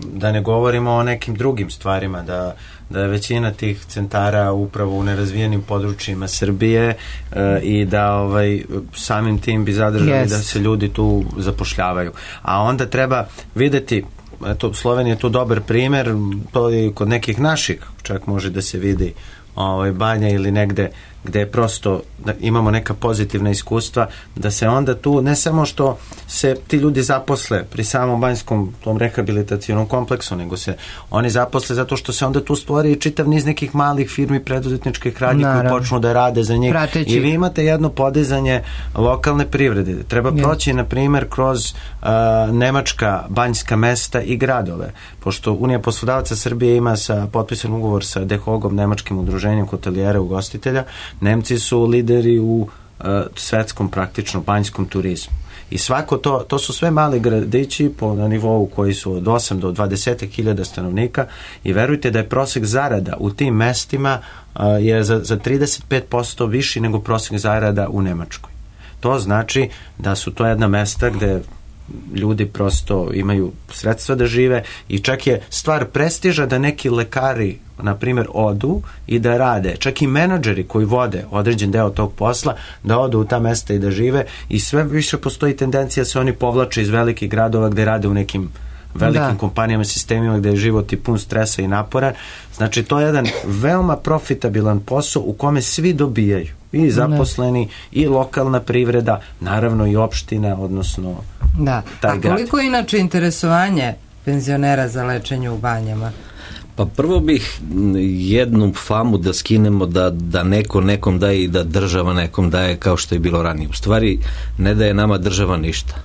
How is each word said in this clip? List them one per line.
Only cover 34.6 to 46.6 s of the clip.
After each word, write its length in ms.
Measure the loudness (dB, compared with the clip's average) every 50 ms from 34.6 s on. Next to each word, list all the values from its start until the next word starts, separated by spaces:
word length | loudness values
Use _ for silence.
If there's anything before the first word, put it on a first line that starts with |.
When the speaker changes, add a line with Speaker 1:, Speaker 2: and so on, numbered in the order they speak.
| -2 -2 -4 -2 -2 -4 -4 -4 -4 -6 -4 0
Speaker 1:
radnji 240 | 0 2 2 4 4
koji 120 | 4 2
Speaker 2:
Naravno. 240 | 2 2 2 2 2
Speaker 1:
počnu 200 | 0 0 0 2
da 140 | 2 2 4
rade 300 | 4 4 4 4 2 2
za 140 | 2 2
njih. 140 | 2 2 2
Speaker 2:
Prateći. 400 | 2 2 2 0 0 0 0 2
Speaker 1:
I 100 | 2 4
vi 100 | 4 4
imate 340 | 2 2 2 0 2 2 2
jedno 240 | 4 4 4 2 0
podizanje 720 | 0 2 2 2 4 2 2 2 2 2 2 2 0 0 -2 -4 -8 -8 -8 -4 0
lokalne 500 | 2 2 4 2 2 2 2 2 2 2
privrede. 560 | 2 2 2 2 2 2 2 0 -2 -2 -6 -4
Treba 240 | -2 0 0 2 2
Speaker 2:
Je. 60 | 2
Speaker 1:
proći, 360 | 2 2 2 2 2 0 0 0
na 120 | 0 0
primer, 420 | 0 0 0 0 2 2 0 0 -2
kroz, 440 | -2 0 0 2 2 0 -2 -4 -4 -8 -12 -12 -12 -6 -2
a, 100 | 0 2 2 4 4 4 4 2 2 2
nemačka 720 | 2 2 2 2 0 0 -2 -2 -2 0 0 0 -2 -4 -4
banjska 480 | 0 0 0 0 0 -2 -2 0 2
mesta 440 | 2 4 2 2 0 -2 -2 -2 -2 -2
i 140 | -2 -2
gradove, 540 | 0 2 2 2 0 0 -4 -4 -6 -8 -10 -12 -14 -18 -20 -14 -8
pošto 320 | -6 -4 -4 -2 -2 -2 0
Unija 240 | 2 2 2 0 0
poslodavaca 580 | 0 -2 -2 -2 -2 -2 -2 -2 -2 -2 -4
Srbije 400 | -2 -2 -2 -2 2